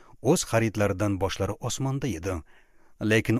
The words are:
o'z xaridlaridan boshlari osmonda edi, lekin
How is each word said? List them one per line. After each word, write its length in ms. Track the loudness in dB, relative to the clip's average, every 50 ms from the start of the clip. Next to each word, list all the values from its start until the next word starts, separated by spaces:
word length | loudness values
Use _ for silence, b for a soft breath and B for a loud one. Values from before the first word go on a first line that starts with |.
| B B B B
o'z 220 | 0 2 2 2 2
xaridlaridan 680 | 0 2 2 2 2 2 2 0 0 0 0 0 -2 0 0
boshlari 360 | -2 -2 -2 -2 -4 -4 -4 -4
osmonda 500 | -6 -6 -4 -4 -2 -2 -2 -2 -2 -4
edi, 280 | -4 -4 -4 -6 -6 -6 -8 b b b b b b b b b b b
lekin 360 | 0 2 2 4 4 2 0 0